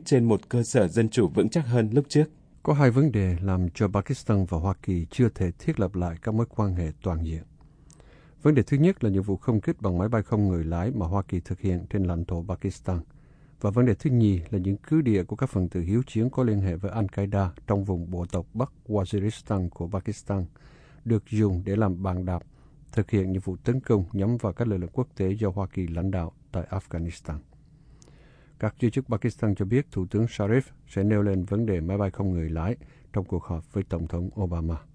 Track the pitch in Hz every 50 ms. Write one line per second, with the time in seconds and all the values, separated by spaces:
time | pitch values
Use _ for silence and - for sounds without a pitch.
0 | - - 147 123 117 113 104 - - - - 120 113 - - 120 98 85 87 117
1 | 113 107 - 123 101 80 - 107 92 113 - 165 143 117 123 123 110 104 113 147
2 | 143 - - 147 156 - - - - _ - - - 156 151 143 143 123 113 135
3 | 156 147 107 104 95 92 90 85 95 98 92 92 90 87 - - 107 95 101 101
4 | - - 135 - - - 107 98 92 - 87 80 82 98 95 - - 101 90 87
5 | 80 - - - 123 107 - - 95 87 - - - 165 156 113 98 95 101 90
6 | 87 87 82 85 - 110 107 113 117 - - 110 104 98 90 87 82 76 - -
7 | - 95 85 82 82 80 80 80 - - - - - - - _ - - - -
8 | - - - - - - - - - 151 151 127 101 - 143 139 160 185 190 -
9 | 117 104 95 95 95 101 95 - - 131 113 104 - - - - 107 95 90 87
10 | 98 117 120 107 95 - 117 104 104 95 90 85 80 80 85 87 92 120 135 107
11 | 87 82 98 98 - - 95 85 - - 95 - - 95 90 87 95 - - 101
12 | 92 90 85 85 85 - 87 85 82 92 90 - - 98 - - - 95 90 82
13 | - - - - - - - - - - - - - 104 101 123 127 123 98 -
14 | - 147 123 120 110 101 95 90 80 - 110 92 90 98 101 - - - 156 160
15 | 143 117 104 95 85 - 104 - 135 - - 98 90 82 - 90 82 87 104 123
16 | 131 - - 110 113 127 - 131 127 113 104 101 95 92 82 85 104 95 92 113
17 | 104 95 - 98 101 101 101 101 95 90 - - - - 101 101 98 98 92 85
18 | 85 87 90 87 90 - - 90 82 - - 113 135 - - - - - 107 101
19 | 92 - 107 98 98 110 - - - - 107 95 90 87 - - 87 85 98 95
20 | - 107 104 - - - 101 95 87 - - - - - - - - - - -
21 | - 113 113 101 - - 110 107 107 98 92 87 95 98 101 107 110 95 90 87
22 | 95 92 90 90 92 92 90 85 - - - - - - - - - - - 113
23 | 101 - 113 98 92 95 95 95 - 95 92 - - 120 120 131 - - 113 101
24 | 87 - - 98 98 113 120 117 - 98 - - 120 113 98 90 90 85 - 127
25 | 120 - - - 95 92 95 110 107 95 90 101 95 - - 98 90 82 82 85
26 | 92 98 92 90 82 82 - _ - _ - 90 - - 92 95 - - 87 82
27 | 85 85 - - - - 78 78 - - - - - _ - - - - - -
28 | - - - - - - - - - - - - 110 104 - - 123 113 - 139
29 | - - 117 101 - 117 - - 117 107 95 - 98 101 120 139 - - - 98
30 | 92 - - 104 117 113 - - 101 101 117 139 - - - - - - - 98
31 | 98 107 110 104 104 101 95 95 87 - 98 110 117 107 95 82 80 87 98 101
32 | 101 95 - - 101 95 90 85 80 80 80 76 80 101 - - - - - -
33 | - - - 104 92 - 95 82 - - 87 80 - - - 101 95 - 87 85
34 | 85 - - 87 90 95 - 107 95 85 85 82 82 82 82 80 - -